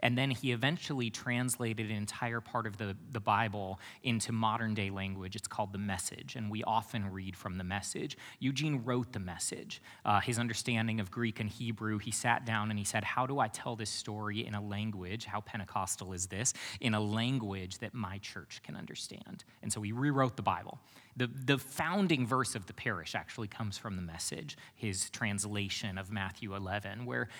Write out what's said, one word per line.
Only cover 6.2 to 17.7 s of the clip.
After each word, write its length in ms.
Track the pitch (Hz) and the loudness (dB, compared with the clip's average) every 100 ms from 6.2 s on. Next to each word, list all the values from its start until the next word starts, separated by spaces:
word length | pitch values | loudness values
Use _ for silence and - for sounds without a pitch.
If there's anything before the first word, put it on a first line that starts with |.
| 139 127 | -8 -4
and 140 | 107 | -2
we 120 | 107 | -2
often 460 | 113 110 113 113 101 | 2 2 2 -2 -2
read 240 | 95 95 | -2 -6
from 220 | 90 101 92 | -6 -6 -4
The 80 | |
Message. 540 | 90 98 - - 147 - - - | -2 -2 -2 -4 -4 -6 -14 -2
Eugene 420 | 127 135 156 139 | 0 2 2 2
wrote 280 | 117 123 120 | 2 2 2
The 80 | - | -2
Message. 600 | 90 87 - - - - - - | -4 -2 -4 -4 -8 -12 -14 -2
Uh, 160 | - 101 | 4 6
his 180 | 98 117 | 6 2
understanding 640 | 120 110 - 117 113 110 | 2 0 2 2 4 2
of 100 | 92 | 0
Greek 300 | 120 117 107 | 0 0 0
and 80 | 110 | -4
Hebrew, 500 | - 117 110 110 107 | -2 -4 0 0 0
he 120 | 110 | 0
sat 340 | 104 123 117 | 2 4 4
down 240 | 123 110 107 | 4 2 2
and 100 | 104 | 0
he 60 | |
said, 200 | 101 113 | 2 0
"How 220 | - - 127 | 2 0 2
do 120 | 139 | 4
I 100 | 113 | 2
tell 260 | - - | 2 -4
this 160 | 113 107 | -2 -2
story 540 | - - 107 107 104 | -4 -4 -4 -2 -2
in 100 | - | -2
a 60 | 104 | -4
language, 640 | 101 101 107 101 90 113 | -2 -2 -2 -2 -4 -6
how 160 | - 104 | -4 -6
Pentecostal 720 | - 110 92 104 95 - 92 | -4 -6 -2 -2 0 -2 -4
is 140 | 92 90 | -4 -4
this, 260 | 95 127 - - - | 0 0 0 -6 0
in 120 | 123 | 2
a 80 | 107 | 4
language 800 | 107 110 117 131 107 98 92 | 4 2 4 2 0 -2 -4